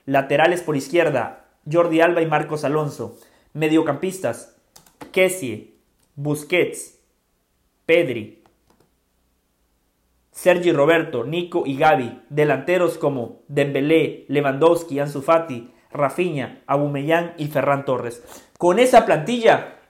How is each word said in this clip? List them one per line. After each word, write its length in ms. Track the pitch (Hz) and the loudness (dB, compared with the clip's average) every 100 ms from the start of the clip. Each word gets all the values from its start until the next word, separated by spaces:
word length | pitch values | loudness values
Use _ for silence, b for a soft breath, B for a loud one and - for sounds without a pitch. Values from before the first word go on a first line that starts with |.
| - | -2
laterales 560 | 139 - 143 165 180 | -2 0 2 2 2
por 140 | - 139 | -4 -6
izquierda, 720 | - 170 160 127 110 - _ _ 151 | -2 0 0 0 -4 -10 _ _ -4
Jordi 320 | 165 170 160 | 0 2 4
Alba 220 | 170 170 | 2 2
y 40 | 160 | 0
Marcos 360 | 151 151 151 | -2 -2 -4
Alonso, 560 | 143 151 147 - 107 - b b b | -2 -2 -4 -8 -12 -14 b b b
mediocampistas, 1040 | 147 156 160 160 135 190 - 123 113 - _ _ _ _ - - | -4 0 2 2 -2 -6 -6 -6 -6 -12 _ _ _ _ -20 -6
Kessie, 640 | 185 185 185 123 104 - _ _ _ _ | 0 0 0 -8 -10 -14 _ _ _ _
Busquets, 840 | - 143 147 - 175 143 - - _ _ _ _ _ _ _ _ _ - | -8 -4 -4 -2 0 0 -4 -16 _ _ _ _ _ _ _ _ _ 0
Pedri, 500 | 165 156 117 107 - _ _ _ _ _ _ _ _ _ _ _ _ _ _ _ _ _ _ _ | 2 2 -4 -10 -18 _ _ _ _ _ _ _ _ _ _ _ _ _ _ _ _ _ _ _
Sergi 420 | - 180 175 175 | -4 2 2 4
Roberto, 520 | 151 143 165 160 123 | 4 4 4 2 -4
Nico 400 | 117 170 175 175 135 | -4 -6 -4 -4 -4
y 100 | 135 | 2
Gavi, 460 | 156 151 117 - - | 4 4 0 -10 -8
delanteros 680 | 143 151 135 135 180 170 - | 0 0 0 0 0 0 0
como 460 | 147 131 117 - - | -4 -4 -6 -12 -8
Dembélé, 760 | 143 143 135 143 160 131 - - | -2 -2 0 2 2 2 -4 -6
Lewandowski, 680 | 139 143 135 165 170 - 139 | -2 -2 2 4 4 -2 -6
Ansu 220 | 143 147 | -6 -4
Fati, 500 | 135 165 160 120 120 b b | 0 0 0 -10 -14 b b
Rafinha, 720 | 139 139 156 180 147 113 - - | -4 -4 -2 -4 -4 -8 -10 -4
Aubameyang 680 | 143 147 143 143 165 170 170 | -2 -2 -2 0 0 0 -6
y 120 | 147 | -6
Ferran 360 | 143 139 139 | -2 0 0
Torres. 400 | 135 123 117 117 B B B - | 0 -4 -4 -10 B B B -2
Con 220 | 175 196 | 2 4
esa 260 | 254 247 | 6 6
plantilla, 760 | 226 151 151 240 220 143 - - _ | 6 2 0 0 4 2 0 -16 _